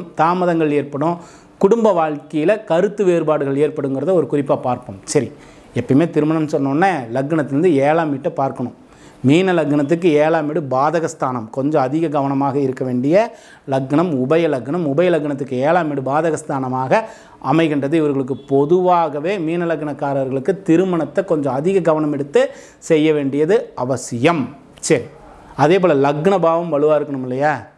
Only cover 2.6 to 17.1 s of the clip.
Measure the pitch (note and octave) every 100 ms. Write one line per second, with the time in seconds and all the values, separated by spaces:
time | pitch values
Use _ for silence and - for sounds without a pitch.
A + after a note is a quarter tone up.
2.6 | - E3 G3+ G#3 F#3+ E3+ D#3 D3+ C#3 C#3
3.6 | D3 C#3+ C#3 C3+ C#3+ F3+ D3+ D3 C#3+ C#3
4.6 | B2+ A#2+ - F#2+ - D3+ A2+ - - -
5.6 | - - A#2 C#3 E3+ E3 D3 D#3+ D3+ D3+
6.6 | C#3 C#3 G3 E3 A#2 B2 C#3 D#3+ C3 C3+
7.6 | F3+ C#3 C#3 D#3+ D#3+ C#3 C#3+ - C3+ -
8.6 | A#2+ - - - - - B2+ D#3 F#3+ F3
9.6 | D3 D3 C#3+ E3+ F3+ D3 D#3 E3 D3 E3
10.6 | C#3+ C3 D3 E3 D#3+ - C#3 B2+ A2 -
11.6 | C3+ D#3 C3 D3+ E3 D3 C#3 C#3 C#3 C3+
12.6 | C3+ B2+ C3 B2 C3 F3+ A#3 - - -
13.6 | - C3+ C3+ C#3+ F3+ C3+ B2+ D#3+ E3 C3+
14.6 | A#2+ F3 D#3 C#3 F3+ E3+ D3 C#3 C3+ B2
15.6 | C#3 F3 D#3+ C#3+ C3 D3 E3 D3+ - C#3
16.6 | C3 B2+ C3 G3 A3